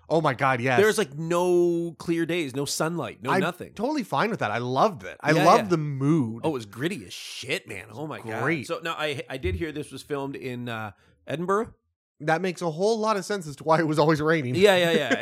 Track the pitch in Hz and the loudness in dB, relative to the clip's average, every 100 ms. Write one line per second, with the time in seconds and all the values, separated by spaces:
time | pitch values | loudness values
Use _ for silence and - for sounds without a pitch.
0 | - 160 151 120 135 127 127 127 214 214 | -2 2 2 2 2 2 2 4 4 4
1 | 156 147 165 175 180 175 175 170 170 156 | -2 -4 -2 2 4 4 4 2 -4 -6
2 | - 165 165 175 143 135 143 - 160 175 | -2 -2 0 -2 -2 -4 -4 -2 -2 -2
3 | 117 - 120 185 175 - 90 - 247 302 | -6 -6 -2 0 0 -4 -12 -6 -2 -2
4 | 208 139 208 202 110 113 123 131 208 143 | -2 0 0 0 -2 -2 -2 2 2 2
5 | 90 78 143 160 185 233 202 170 147 135 | -10 -4 2 4 6 6 4 0 -2 0
6 | 139 165 113 113 151 139 104 104 160 180 | 2 2 2 -2 -4 -4 -6 -6 -6 -6
7 | 92 - - - 120 185 - 101 104 110 | -10 -14 -14 -12 -6 -6 -6 -12 -12 -12
8 | 151 113 113 110 131 165 110 165 165 160 | -10 -10 -8 -4 -2 -2 -4 -8 -6 -6
9 | 151 139 - 131 170 180 160 147 139 135 | -6 -6 -10 -8 -6 -4 -6 -8 -12 -14
10 | - 143 139 135 131 123 120 113 107 - | -8 -6 -6 -8 -8 -8 -8 -8 -10 -14
11 | _ _ - 143 180 202 226 - _ _ | _ _ -10 -6 -2 -2 -4 -10 _ _
12 | _ _ 151 160 185 165 170 156 202 226 | _ _ -2 0 0 -4 -4 0 0 2
13 | 214 208 175 208 156 135 143 160 160 156 | 0 -2 -2 -6 -6 -6 2 4 4 4
14 | 147 156 151 165 123 147 202 185 170 160 | 4 4 2 2 2 6 6 6 4 2
15 | 131 107 | 2 0